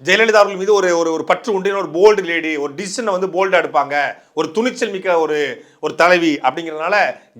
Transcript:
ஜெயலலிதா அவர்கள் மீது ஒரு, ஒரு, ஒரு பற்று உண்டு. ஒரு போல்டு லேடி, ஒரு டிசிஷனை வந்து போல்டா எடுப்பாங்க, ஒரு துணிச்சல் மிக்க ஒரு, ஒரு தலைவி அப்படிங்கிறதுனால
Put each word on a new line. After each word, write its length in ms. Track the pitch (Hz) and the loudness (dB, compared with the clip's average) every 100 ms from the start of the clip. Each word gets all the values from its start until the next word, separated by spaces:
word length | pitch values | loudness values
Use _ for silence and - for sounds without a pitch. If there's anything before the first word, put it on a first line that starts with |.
ஜெயலலிதா 280 | 135 202 226 | 0 2 4
அவர்கள் 240 | 214 202 185 | 4 4 0
மீது 180 | 196 | -2
ஒரு, 240 | 202 185 170 | 0 0 0
ஒரு, 140 | 165 | 0
ஒரு 120 | 160 | -2
பற்று 280 | 151 - 240 | -2 -2 0
உண்டு. 240 | 196 190 196 | -2 -2 -4
ஒரு 120 | 165 | -4
போல்டு 360 | 160 214 208 | 4 4 4
லேடி, 320 | 170 165 160 151 | 0 -4 -2 -4
ஒரு 180 | 143 | -6
டிசிஷனை 440 | 139 196 254 220 185 | -8 -8 -6 -4 -2
வந்து 80 | 190 | -2
போல்டா 260 | 180 190 | 0 2
எடுப்பாங்க, 640 | 180 151 143 139 143 135 - _ | 2 2 0 0 -2 -2 -6 _
ஒரு 160 | 156 160 | -6 -4
துணிச்சல் 400 | 208 247 247 220 | -2 -2 -2 -6
மிக்க 280 | 190 190 170 | -4 0 0
ஒரு, 460 | 156 151 139 117 - _ | 0 -2 -2 -6 -16 _
ஒரு 140 | 156 | -6
தலைவி 440 | 160 170 180 165 139 | 2 4 4 2 0
அப்படிங்கிறதுனால 720 | 131 151 165 156 165 202 151 - _ 120 | -2 -2 -8 -6 0 2 0 -2 _ -8